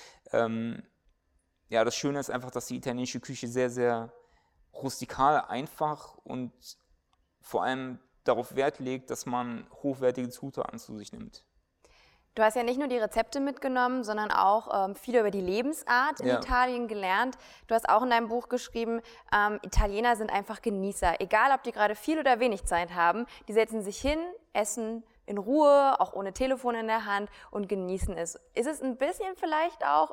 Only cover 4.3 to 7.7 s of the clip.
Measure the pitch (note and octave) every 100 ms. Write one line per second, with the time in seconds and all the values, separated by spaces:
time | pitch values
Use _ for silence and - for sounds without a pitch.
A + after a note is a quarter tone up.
4.3 | _ _ _ _ - C3+ - B2 - C3+
5.3 | D3 - A#2 D#3 - D3+ D3 - - A2+
6.3 | B2+ A#2+ _ - - _ _ _ _ _
7.3 | _ - G#2 G#2